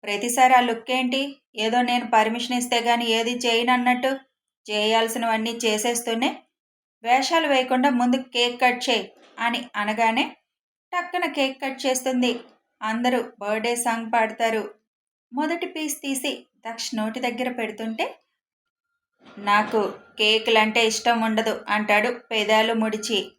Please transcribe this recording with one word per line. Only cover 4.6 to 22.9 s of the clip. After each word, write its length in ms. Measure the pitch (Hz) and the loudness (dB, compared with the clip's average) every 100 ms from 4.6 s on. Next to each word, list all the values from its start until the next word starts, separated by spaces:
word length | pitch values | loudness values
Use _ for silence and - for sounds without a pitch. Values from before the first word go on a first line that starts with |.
| - | -6
చేయాల్సినవన్నీ 880 | 208 214 226 226 233 233 220 226 | -2 2 2 2 -2 0 0 -2
చేసేస్తూనే 760 | 233 226 214 240 240 233 226 269 - _ _ _ _ _ _ | -2 0 0 0 -2 -2 -2 -2 -4 _ _ _ _ _ _
వేషాలు 440 | 226 254 269 339 311 | 2 2 4 0 4
వేయకుండా 420 | 262 254 254 285 | 2 2 2 2
ముందు 280 | 247 247 262 - | 2 2 2 0
కేక్ 280 | 240 240 240 | 0 0 2
కట్ 220 | 254 240 | 2 2
చేయి" 240 | - 226 190 _ - - | 0 0 -2 _ -20 -6
అని 200 | 233 240 247 208 | -4 -4 -6 -6
అనగానే 500 | 208 214 226 233 - - _ _ _ _ _ | -4 2 2 2 -2 -6 _ _ _ _ _
టక్కున 320 | 359 349 359 339 | -6 -4 -4 -4
కేక్ 260 | 294 269 262 | -2 -2 -2
కట్ 200 | 269 262 | -8 -4
చేస్తుంది. 500 | 269 254 262 254 247 - - _ _ _ | -2 -2 -2 0 0 -2 -10 _ _ _
అందరూ 380 | 214 226 247 247 - - | -6 -2 0 0 -4 -8
బర్త్‌డే 360 | 202 214 226 240 | -4 -2 -2 -2
సాంగ్ 320 | 240 226 226 | -2 -4 -2
పాడతారు. 520 | 240 220 220 226 220 - - _ _ _ _ _ | 0 0 0 -2 0 -4 -12 _ _ _ _ _
మొదటి 360 | 247 302 339 359 | -6 -4 -4 -6
పీస్ 300 | 330 311 - | -6 -6 -6
తీసి 300 | 277 262 294 247 - _ | -6 -4 -4 -8 -14 _
దక్ష్ 280 | 226 226 - 220 | -14 -10 -6 -4
నోటి 240 | 220 220 | -4 -2
దగ్గర 300 | 247 240 247 | -4 -2 -6
పెడుతుంటే, 540 | 247 220 208 226 226 381 - _ _ _ _ _ _ _ _ _ _ - - | -4 -6 -6 -8 -4 -6 -6 _ _ _ _ _ _ _ _ _ _ -20 -8
"నాకు 440 | 208 208 214 220 196 - - - | 2 2 2 0 -2 -6 -18 -2
కేకులంటే 680 | 214 220 220 220 214 220 226 | 2 2 4 4 4 2 2
ఇష్టం 300 | 226 240 233 | 2 0 2
ఉండదు" 320 | 220 220 226 196 - | 2 0 0 -4 -2
అంటాడు 440 | 208 214 208 247 240 | -2 2 2 2 -4
పెదాలు 500 | _ 220 208 214 226 | _ -2 2 4 4
ముడిచి. 460 | 226 220 | 0 -2